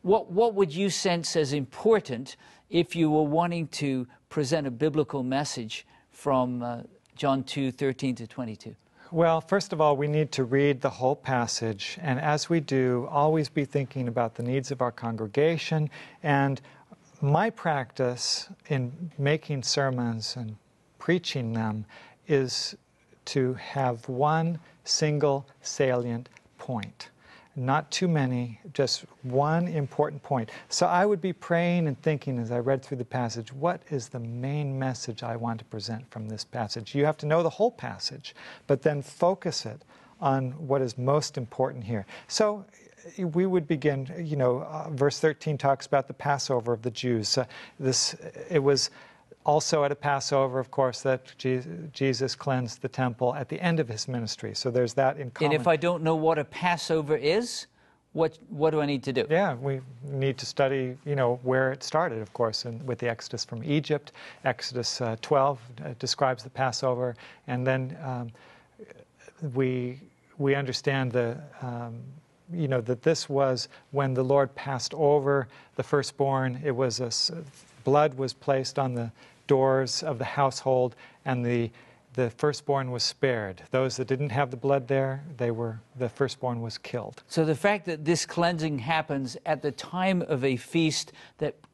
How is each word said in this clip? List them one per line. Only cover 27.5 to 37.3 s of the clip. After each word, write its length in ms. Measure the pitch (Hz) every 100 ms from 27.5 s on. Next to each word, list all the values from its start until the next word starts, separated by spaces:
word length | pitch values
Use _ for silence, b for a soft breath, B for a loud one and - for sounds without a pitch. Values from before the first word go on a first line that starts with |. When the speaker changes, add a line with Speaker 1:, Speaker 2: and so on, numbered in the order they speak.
| 139
Speaker 2:
Not 300 | 127 147 151
too 180 | - 185
many, 520 | 156 131 123 120 110 175
just 340 | 143 131 - - -
one 440 | 127 131 147 165 175
important 540 | 160 139 - 151 147
point. 300 | - 135 113 B B
So 160 | - 175
I 220 | 175 208
would 120 | 196
be 140 | 185
praying 540 | - - 170 175 175 160
and 120 | 127
thinking 340 | 160 151 143 123
as 140 | 113
I 80 | 123
read 260 | 123 135 -
through 120 | 131
the 60 |
passage, 480 | 117 131 117 117 110
"What 300 | 131 165 180 -
is 200 | 143 117
the 100 | 127
main 580 | 117 120 131 147 143 135
message 460 | 131 123 - 110
I 140 | 120 117
want 200 | 117 113
to 80 | -
present 420 | 110 110 113 131
from 180 | 113 107
this 160 | 110 -
passage?" 480 | 123 107 123 107
You 100 | 139 151
have 120 | 156
to 80 |
know 160 | 151